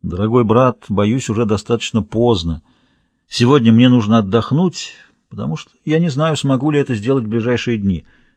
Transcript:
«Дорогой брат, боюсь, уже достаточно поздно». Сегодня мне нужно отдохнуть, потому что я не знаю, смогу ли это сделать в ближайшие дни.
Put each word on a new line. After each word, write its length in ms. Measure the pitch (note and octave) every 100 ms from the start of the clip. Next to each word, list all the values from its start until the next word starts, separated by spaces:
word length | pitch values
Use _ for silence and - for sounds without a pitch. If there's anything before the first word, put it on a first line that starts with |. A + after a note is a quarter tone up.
«Дорогой 420 | F2 F2 G#2+ B2
брат, 400 | A2+ A2 B2+ A#2 -
боюсь, 400 | G2 G#2 C3 -
уже 180 | A2 A#2
достаточно 560 | G2+ - A#2 - A2+
поздно». 600 | - A2 A#2+ G#2+ E2+ D#2 _ _ _ _ _ _ _
Сегодня 400 | - A#2+ C#3+ A2+
мне 160 | A2+ B2+
нужно 300 | B2 G#2 A2+
отдохнуть, 800 | G2 A2+ A2 C#3 F#3 - - - _ _ _
потому 280 | G#2+ C#3 D#3
что 140 | - _
я 160 | - D#3
не 80 | E3+
знаю, 280 | C3 D#3+ D3+
смогу 360 | C#3 C3+ C#3+
ли 80 | D3
это 160 | C3+ A#2
сделать 280 | G#2+ C3+
в 40 | A2
ближайшие 500 | A2+ A2+ A#2+ - A#2
дни. 260 | G2 E2+ - _ _